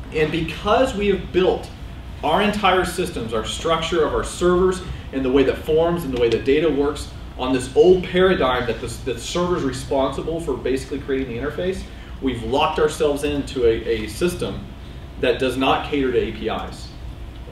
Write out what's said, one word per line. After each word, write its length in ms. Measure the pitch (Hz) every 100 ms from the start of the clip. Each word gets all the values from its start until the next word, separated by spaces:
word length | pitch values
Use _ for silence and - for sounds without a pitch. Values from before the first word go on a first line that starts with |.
| -
And 180 | 156 151
because 640 | 160 160 - 202 233 262 190
we 120 | 208
have 260 | 180 -
built 360 | 175 180 - - - - - - -
our 180 | 139 175
entire 440 | 208 202 190 185 180
systems, 480 | - 175 131 113
our 120 | 113 104
structure 600 | - 160 165 160 170 147
of 80 |
our 100 | 117
servers, 580 | 104 - 180 180 185 185 - - -
and 140 | 131 131
the 60 |
way 120 | 135
that 140 | 131 -
forms 460 | - 156 170 170 135
and 80 |
the 80 | 123
way 80 | 120
that 160 | 110 135
data 240 | 147 165
works 420 | 139 143 147 - - - -
on 160 | 127
this 200 | 131 - -
old 280 | 170 185
paradigm 640 | 175 180 185 175 131 123 120
that 140 | 110
the, 60 | 117 - 127
the 80 | 117
server's 440 | - 180 175 170
responsible 760 | 139 127 - 139 135 131 135 165
for 160 | 165 123
basically 440 | 127 135 - 139
creating 300 | 131 135 131
the 120 | 117
interface, 400 | 139 - 180 190 - - - -
we've 220 | 135 117
locked 360 | 113 135 151 151
ourselves 440 | 151 - 151 139
into 420 | 147 143 131 131 117
a, 380 | 110 117 113
a 40 | 107
system 580 | - 175 127 117 98 - - - - - -
that 180 | 131 113
does 160 | 131 127
not 340 | 135 151 -
cater 220 | 151 131
to 80 | 117
A 120 | 107
P 160 | 107 107
Is. 380 | 92 - - - - - - - - -